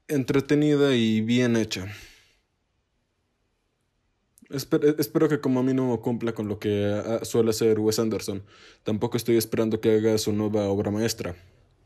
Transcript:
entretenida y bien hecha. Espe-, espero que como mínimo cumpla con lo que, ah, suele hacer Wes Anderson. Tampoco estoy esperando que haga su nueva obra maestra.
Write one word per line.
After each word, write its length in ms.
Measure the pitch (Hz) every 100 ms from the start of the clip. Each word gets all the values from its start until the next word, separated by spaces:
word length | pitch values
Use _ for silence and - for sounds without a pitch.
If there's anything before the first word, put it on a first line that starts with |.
| -
entretenida 880 | 147 127 139 135 147 151 143 143 127
y 260 | 113 110
bien 340 | 110 123 123 117
hecha. 320 | 104 - 95 101 - - _ _ _ _ _ _ _ _ _ _ _ _ _ _ _ _ _ _ _ _ _ _ _
Espe-, 460 | 139 - 156 147 151
espero 300 | 139 160 156
que 100 | 143
como 240 | 135 127
mínimo 360 | 127 131 127 113
cumpla 320 | 123 117 117
con 140 | 113 104
lo 120 | 101
que, 420 | 107 101 101 104 -
ah, 200 | 113 -
suele 240 | 120 113
hacer 280 | 110 113 107
Wes 200 | 107 107
Anderson. 440 | 113 98 - 101 101 - - _
Tampoco 340 | - 107 117 117
estoy 200 | - 113
esperando 420 | 110 113 113 110
que 140 | 113 110
haga 200 | 110 110
su 140 | 110
nueva 320 | 104 107 107 101
obra 240 | 98 104
maestra. 440 | 104 113 - 95 87 - _ _ _